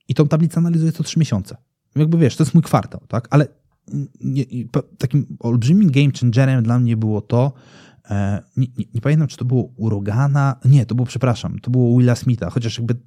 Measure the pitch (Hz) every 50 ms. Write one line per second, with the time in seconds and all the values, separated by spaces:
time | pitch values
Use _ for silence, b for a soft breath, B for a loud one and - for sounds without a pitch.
0 | _ - 131 - 156 143 - 156 170 160 - 170 165 170 170 165 160 165 156 -
1 | 156 - - 165 160 - - 101 92 - - - _ _ _ _ _ _ - 135
2 | 151 156 165 170 165 120 - - 160 - - 170 147 - - 131 95 - - -
3 | - - - 110 - - - 143 147 - _ _ _ _ _ _ _ - - 143
4 | 139 - _ _ - 135 131 139 131 - - 123 113 - - 151 - _ - -
5 | - 127 - 147 - - - - - 117 117 123 110 120 165 202 214 175 127 139
6 | 143 139 123 - - 123 107 123 135 135 131 131 113 110 123 123 123 117 117 110
7 | 110 107 107 104 104 - - 120 127 143 135 b b b b b b b b b
8 | b - 104 101 101 98 101 95 - _ _ - 131 127 127 - - - - 117
9 | - 135 151 156 156 127 - - 120 127 127 123 110 - - - 101 110 107 101
10 | 98 101 101 113 139 143 139 143 139 139 131 - - 123 143 143 113 - - 123
11 | 127 117 - 117 - 127 110 - - 82 - 98 - - 123 127 127 117 120 123
12 | 123 123 120 - - 131 123 - - 85 - 127 117 113 - - 117 117 131 127
13 | -